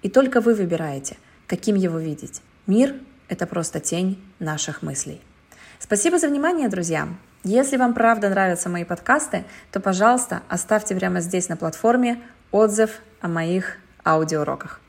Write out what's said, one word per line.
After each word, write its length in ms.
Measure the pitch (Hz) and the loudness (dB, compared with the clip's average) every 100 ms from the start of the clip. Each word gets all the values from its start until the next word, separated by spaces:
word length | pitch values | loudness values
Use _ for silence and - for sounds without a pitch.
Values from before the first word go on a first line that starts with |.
И 80 | 196 | 4
только 300 | 247 269 247 | 4 4 4
вы 140 | 226 | 2
выбираете, 640 | 220 180 165 160 139 139 - _ _ _ | 2 0 -2 -4 -8 -10 -16 _ _ _
каким 280 | 190 - 202 | -6 0 0
его 240 | 185 165 | 0 -2
видеть. 420 | 160 147 - - _ _ - | -6 -8 -12 -16 _ _ 0
Мир — 300 | 202 269 277 - - _ | 2 2 0 -16 -20 _
это 160 | 175 170 | -8 -6
просто 340 | 175 160 156 | -4 -6 -6
тень 420 | - 165 185 190 - _ | -4 -2 -2 -4 -12 _
наших 420 | 160 151 - - | -8 -6 -6 -8
мыслей. 400 | 156 139 - - - _ _ - - - | -8 -8 -10 -12 -20 _ _ -20 -20 -20
Спасибо 380 | - 202 349 349 | -2 0 2 2
за 100 | 320 | 0
внимание, 420 | 285 302 349 254 | 0 0 0 -2
друзья! 380 | 185 165 156 147 170 _ _ | -2 -2 -4 -4 -10 _ _
Если 340 | 185 226 269 262 | 0 2 2 2
вам 160 | 247 | 2
правда 360 | 233 226 226 202 | 4 2 4 2
нравятся 380 | 196 190 175 185 | 2 2 0 -4
мои 160 | 175 | -6
подкасты, 600 | 170 170 - 285 302 - - - - | -4 -6 2 2 2 -6 -6 -20 -8
то, 80 | 196 | -4
пожалуйста, 640 | 196 185 214 254 254 180 - | 0 4 4 4 0 -8 -6
оставьте 460 | 175 - 214 214 185 | -8 0 0 0 -2
прямо 260 | 185 180 | -2 -2
здесь 260 | 175 185 175 | -2 -4 -4
на 80 | 165 | -4
платформе 680 | 165 - 220 247 240 240 - - _ | -6 0 2 4 2 -2 -8 -20 _
отзыв 480 | 196 214 208 220 - - _ | 2 4 4 0 -2 -20 _
о 60 | 175 | -4
моих 500 | 165 165 180 180 - _ _ | -2 0 -2 -2 -10 _ _
аудиоуроках. 800 | - 160 160 160 147 139 - - | 2 2 2 -2 -2 -6 -10 -18